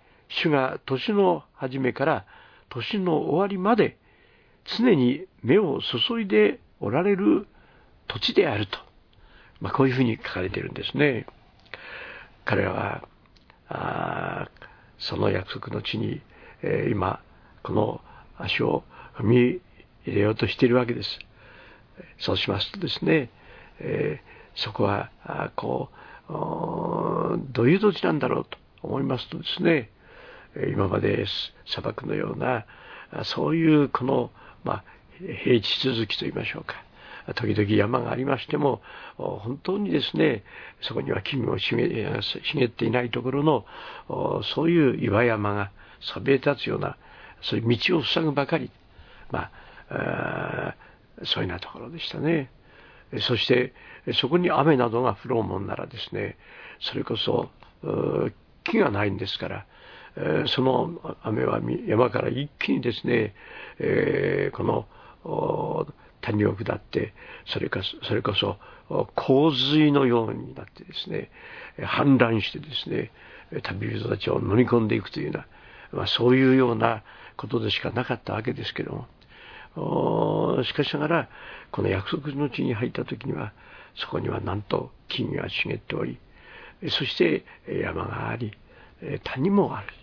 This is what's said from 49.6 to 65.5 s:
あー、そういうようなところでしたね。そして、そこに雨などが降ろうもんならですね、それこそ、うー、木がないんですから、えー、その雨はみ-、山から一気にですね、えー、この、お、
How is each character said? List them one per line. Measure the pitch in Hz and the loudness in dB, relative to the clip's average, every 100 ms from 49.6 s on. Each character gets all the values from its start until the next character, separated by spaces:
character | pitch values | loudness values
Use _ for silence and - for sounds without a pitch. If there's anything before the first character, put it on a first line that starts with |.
| - - - | -20 -20 -10
あ | - 50 50 50 50 50 - 50 - - - _ - | -4 -2 -2 -2 -4 -4 -4 -6 -8 -16 -20 _ -10
ー、 | 85 | -4
そ | - | -2
う | |
い | 98 | -2
う | |
よ | 87 | -4
う | |
な | |
と | - | -10
こ | - | -14
ろ | 117 | -12
で | 165 | -10
し | - | -10
た | 110 | -4
ね。 | 143 165 131 - - - - - - 110 | 0 0 -2 -10 -20 -20 -20 -20 -10 -4
そ | - 117 | 0 0
し | - | 4
て、 | 123 123 - - - - | 4 2 -4 -20 -12 -6
そ | 120 123 | -2 2
こ | 175 | 2
に | 180 | 4
雨 | 156 147 135 | 4 6 6
な | 120 | 4
ど | 117 | 2
が | 127 101 | 0 -2
降 | 117 | 0
ろ | 117 | 0
う | |
も | 95 95 | 0 -2
ん | 98 | -4
な | 101 | -6
ら | - | -8
で | 107 | -10
す | - 104 | -8 -6
ね、 | 95 - - - - - | -6 -8 -18 -20 -20 -12
そ | - 107 | -8 -6
れ | |
こ | - 113 | -4 -2
そ、 | - 120 - - - - | 0 0 -2 -8 -20 -10
う | - | -4
ー、 | - - - 107 - - _ | 0 0 0 -2 -4 -16 _
木 | - 226 | -2 2
が | 156 | 2
な | 101 104 | 2 0
い | |
ん | 98 | -2
で | 98 | -4
す | - | -6
か | 87 | -6
ら、 | 95 - - - - - - | -8 -12 -20 -20 -20 -18 -6
え | - - - | -2 0 0
ー、 | |
そ | - | 2
の | 131 123 170 170 - - | 2 2 0 -6 -10 -10
雨 | 117 110 127 | -4 0 0
は | - | 0
み-、 | 113 - 233 | 0 -4 0
山 | 110 123 | 4 4
か | - | 2
ら | - | -2
一 | 123 147 - | -2 -6 -4
気 | - | -2
に | - | 0
で | 123 | 0
す | 107 - | -2 0
ね、 | 120 104 - - - - - | 0 0 -6 -18 -18 -16 -4
え | - - - - 50 50 50 | 0 2 2 2 2 0 -2
ー、 | - | -2
こ | |
の、 | 101 107 - - - - | 0 0 -2 -12 -20 -16
お、 | - - - | -8 -2 -2